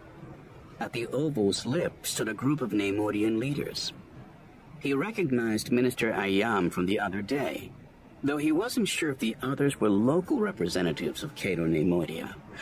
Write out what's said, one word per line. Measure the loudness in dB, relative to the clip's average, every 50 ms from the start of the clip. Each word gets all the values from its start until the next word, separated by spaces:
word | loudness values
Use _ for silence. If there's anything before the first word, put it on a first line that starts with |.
| -20 -20 -20 -18 -18 -18 -18 -18 -20 -20 -20 -20 -20 -16 -12 -10
At | -8 -6
the | -6 -6 -4
oval's | -2 -2 -2 0 0 2 2 2 2 2 0 -2 -2
lip | -2 0 -2 -2 -4 -6
stood | -8 -6 -4 -2 -2 -4
a | -2
group | 0 0 0 2 2
of | 0 0
Neimoidian | 0 0 0 2 0 0 0 0 0 2 2 2 2 2
leaders. | 0 -2 -2 -4 -4 -6 -6 -6 -6 -8 -8 -10 -16 -18 -18 -20 -20 -20 -20 -20 -20 -20 -20 -20 -20 -20 -12 -6
He | -4 -2 0
recognized | 0 0 -2 -2 -2 0 2 2 2 2 2 0 0 0 2
Minister | 2 4 4 2 2 0 0 0
Aayam | 0 0 0 2 4 4 4 4 4 2 2 2
from | 2 0 0 2
the | 2 0
other | 0 -2 -2 -4
day, | -4 -2 -2 -2 -2 -2 -4 -6 -10 -12 -16 -18 -20 -20 -20 -20 -20 -20 -10 -4 -2
though | -2 0 2
he | 2 2
wasn't | 2 2 2 0 0 0 0 0
sure | 0 0 -2 -2
if | -2 -2
the | -2 -4 -4 -2 -4
others | -4 0 2 2 2 2 2
were | 4 4
local | 4 6 6 4 4 4 2 2 2 2
representatives | 0 0 0 -2 -2 0 0 2 2 0 0 0 -2 -4 -4 -6
of | -8 -10 -8
Cato | -6 -4 -2 0 0 2 2
Neimoidia, | 2 4 4 4 4 2 2 -2 -4 -8 -10 -10 -12 -14 -16 -16 -12 -12